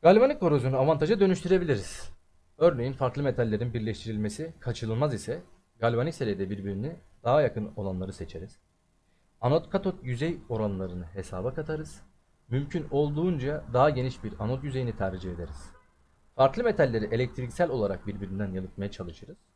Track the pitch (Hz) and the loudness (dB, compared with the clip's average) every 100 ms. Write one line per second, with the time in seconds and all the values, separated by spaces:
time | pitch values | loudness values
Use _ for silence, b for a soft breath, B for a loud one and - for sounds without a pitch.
0 | 165 208 262 294 175 147 123 131 135 156 | 10 8 8 4 4 4 2 2 4 4
1 | 156 214 196 185 175 185 175 120 95 - | 2 4 4 4 4 2 4 0 -2 -10
2 | - - _ _ _ _ 165 143 120 131 | -12 -14 _ _ _ _ 4 4 -2 0
3 | 131 127 143 120 113 107 120 117 110 107 | -2 0 -2 2 2 2 0 -2 -4 -6
4 | 113 107 107 104 160 160 - 117 110 113 | -6 -4 -4 -4 -10 -8 -6 -4 -4 0
5 | 151 117 - 147 - - _ _ 113 117 | 0 -2 -6 -8 -8 -20 _ _ 0 2
6 | 143 - 117 95 95 101 98 98 127 170 | 0 -2 -2 -2 -2 -4 -4 -4 -6 -8
7 | - _ 117 139 135 - 107 - 98 92 | -18 _ 0 4 2 0 -8 -6 -6 -4
8 | 95 - 85 85 87 - _ _ _ _ | -6 -8 -10 -10 -14 -18 _ _ _ _
9 | _ _ _ _ 120 151 - 196 196 180 | _ _ _ _ 2 2 2 -2 -2 -4
10 | 127 120 156 170 - 113 107 95 95 90 | -6 -4 -2 -4 -4 -2 0 -2 -4 -6
11 | 85 98 92 92 107 131 156 156 156 - | -10 -10 -8 -4 -4 -4 -6 -6 -8 -14
12 | - _ _ _ _ 123 143 175 - 143 | -20 _ _ _ _ -4 -2 -4 -2 0
13 | 147 147 180 165 127 151 - 123 143 127 | 0 2 0 0 -2 -4 -2 4 4 4
14 | 131 127 107 - 107 131 143 131 123 107 | -2 -4 -8 -6 -4 -2 -4 -4 -4 -2
15 | 95 92 92 87 85 - - - _ _ | -4 -4 -8 -8 -8 -10 -16 -20 _ _
16 | _ _ _ - 135 165 240 - 139 113 | _ _ _ 2 2 4 0 4 2 2
17 | 104 117 123 - 123 - 175 127 101 95 | 0 0 -2 -4 -8 0 0 2 0 -2
18 | - 95 98 95 104 95 92 - 101 - | -6 -8 -6 -4 -4 -4 -8 -6 -8 -6
19 | 87 85 - - _ | -10 -10 -16 -20 _